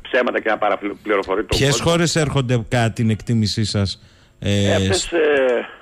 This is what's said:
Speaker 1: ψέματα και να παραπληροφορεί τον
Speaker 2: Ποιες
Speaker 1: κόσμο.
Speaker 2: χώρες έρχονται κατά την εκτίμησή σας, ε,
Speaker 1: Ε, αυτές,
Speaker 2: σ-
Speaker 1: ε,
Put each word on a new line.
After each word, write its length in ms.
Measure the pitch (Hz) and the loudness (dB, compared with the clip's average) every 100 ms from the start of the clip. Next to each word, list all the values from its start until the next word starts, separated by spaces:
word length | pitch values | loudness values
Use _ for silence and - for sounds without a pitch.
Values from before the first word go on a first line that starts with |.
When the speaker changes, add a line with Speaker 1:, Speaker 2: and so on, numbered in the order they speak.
Speaker 1:
ψέματα 380 | - 131 120 107 | -2 0 0 0
και 80 | 110 | -2
να 100 | 104 | 0
παραπληροφορεί 840 | 104 95 101 95 104 101 92 95 | 0 -2 -4 -6 -2 -2 0 -4
τον 140 | - - | -2 0
Speaker 2:
Ποιες 120 | 139 | 2
Speaker 1:
κόσμο. 200 | 143 165 | 2 2
Speaker 2:
χώρες 260 | 170 170 165 | 2 2 0
έρχονται 480 | 147 135 123 123 107 | 0 0 0 -2 0
κατά 220 | 123 113 | 0 0
την 200 | 98 110 | 0 0
εκτίμησή 540 | 107 - 117 104 - | 0 0 0 0 0
σας, 380 | 104 104 98 - - - - _ | -2 0 -2 -4 -16 -20 -20 _
ε, 300 | 101 101 101 | -2 0 2
Speaker 1:
Ε, 40 | |
αυτές, 260 | 98 95 131 | 2 2 0
Speaker 2:
σ- 100 | - | 0
Speaker 1:
ε, 540 | 170 151 143 131 117 110 - | 0 2 2 2 0 -4 -14